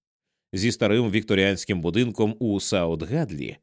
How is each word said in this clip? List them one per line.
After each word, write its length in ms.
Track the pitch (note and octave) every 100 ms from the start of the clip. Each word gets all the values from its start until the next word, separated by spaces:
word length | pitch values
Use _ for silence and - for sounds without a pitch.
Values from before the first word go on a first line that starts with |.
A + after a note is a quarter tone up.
| _ _ _ _ _
Зі 200 | F#2+ A2+
старим 380 | - G#2+ A2 A#2
вікторіанським 680 | G#2 - G2 G2 F#2+ - F#2
будинком 560 | E2 F#2 A#2+ G2+ G#2+ A2
у 160 | A#2
Саут-Гадлі, 1000 | G2 - G2 E2+ E2 D#2 D3 C3+ D2 B1+ -